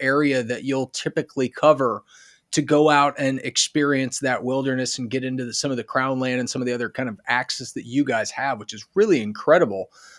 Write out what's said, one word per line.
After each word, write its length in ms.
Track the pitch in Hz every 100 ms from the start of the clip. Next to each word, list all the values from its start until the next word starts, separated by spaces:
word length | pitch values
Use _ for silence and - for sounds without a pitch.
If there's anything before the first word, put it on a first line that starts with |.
area 420 | 135 143 147 131
that 220 | 117 123
you'll 220 | 131 135 127
typically 640 | - 156 160 - - 127
cover 520 | - 151 143 123 101 - - - _ _
to 100 | 156
go 260 | 143 147 151
out 260 | 147 143 143
and 220 | 135 135
experience 800 | 131 - - 156 143 135 127 -
that 220 | 131 120
wilderness 540 | 123 131 135 127 127 -
and 140 | 117
get 140 | 127
into 200 | 127 127
the, 80 | 120
some 180 | - 143
of 60 | 123
the 80 |
crown 340 | - 131 131 131
land 200 | 131 123
and 80 | 120
some 140 | 135
of 40 | 123
the 60 |
other 160 | 123 113
kind 220 | - 127
of 100 | 101 -
access 460 | 123 131 - 123
that 120 | -
you 200 | 117 135
guys 260 | 135 113 104
have, 280 | - 135 117
which 140 | 104
is 140 | 107 -
really 260 | 190 214 143
incredible. 680 | 107 104 - 175 139 95 92 _ -